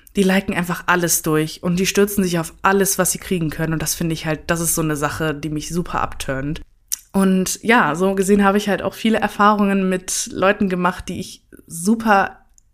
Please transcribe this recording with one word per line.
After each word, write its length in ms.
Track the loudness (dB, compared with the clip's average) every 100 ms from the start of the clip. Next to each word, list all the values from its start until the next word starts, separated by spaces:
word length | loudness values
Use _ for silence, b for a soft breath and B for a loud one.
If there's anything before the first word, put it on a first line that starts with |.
| B 0
die 80 |
liken 300 | 2 2 0
einfach 300 | -4 -4 -4 0
alles 380 | 0 2 0
durch 400 | 0 0 0 -4
und 160 | -2 0
die 80 | 2
stürzen 360 | 2 2 2
sich 140 | 0 -2
auf 160 | -4 -2
alles, 380 | 0 2 2 0
was 120 | -2
sie 60 | -2
kriegen 320 | -4 -2 -2
können. 240 | -4 -4
Und 80 | -2
das 140 | -4 -2
finde 180 | -2
ich 140 | -2 -4
halt, 140 | -6 -2
das 120 | -2
ist 160 | 0 0
so 80 |
eine 120 | -2 -2
Sache, 380 | -2 -2 -4
die 160 | -4 -6
mich 200 | -6 -4
super 320 | -6 -4 -4
abturnt. 600 | -4 -4 -6 -4 -4 -8 -10 _ _ -10 _
Und 480 | 0 2 2 0 -2
ja, 320 | 2 4 4 2
so 180 | 0
gesehen 300 | 2 4 4
habe 160 | 4 2
ich 100 | 0
halt 140 | -2
auch 100 | -2
viele 240 | -2 0 0
Erfahrungen 720 | 0 2 4 4 2 2 0
mit 400 | -2 -4 -6 -6
Leuten 380 | 0 0 2 0
gemacht, 400 | 0 -2 -2 -8
die 100 | -10
ich 280 | -10 -14 _ -20 -16
super 800 | -4 0 0 4 2 2 -6 _ _ _